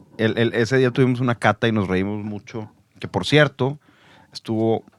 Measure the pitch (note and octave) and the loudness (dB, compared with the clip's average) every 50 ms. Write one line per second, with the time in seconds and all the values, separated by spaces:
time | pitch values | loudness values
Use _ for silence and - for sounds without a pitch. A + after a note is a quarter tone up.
0 | - _ - - A2 A2 - - A#2 A2+ - A2 A#2 G#2+ C3 C3 C3 B2+ A#2+ - | -20 _ -6 -2 -2 0 2 2 0 0 2 0 -2 2 2 2 2 2 2 2
1 | C3+ B2 B2+ A#2+ B2+ B2 A#2 - - A2 G#2 - - A#2 A2 A2 G2 F2+ F#2 F#2 | 2 2 2 0 -2 -2 -4 2 2 2 2 4 0 0 0 0 0 0 0 -2
2 | F#2+ G2+ G#2 G#2+ G#2 G#2+ G#2 G2+ - - - A#2 G#2+ - _ _ _ _ _ - | -2 -2 -4 -6 -8 -10 -10 -12 -14 -12 -12 -12 -12 -12 _ _ _ _ _ -14
3 | - F#2+ - G3 F#3 - - D3 D3+ C#3 - - B2 C3+ C#3+ D3 _ _ _ _ | -14 -6 -6 -6 -2 2 4 4 4 4 2 -4 -4 -4 -4 -8 _ _ _ _
4 | _ _ - _ _ _ _ - _ - A#2 A2 A2+ A2+ A2+ G2+ - - _ | _ _ -20 _ _ _ _ -16 _ -6 -2 0 0 0 0 -2 -4 -10 _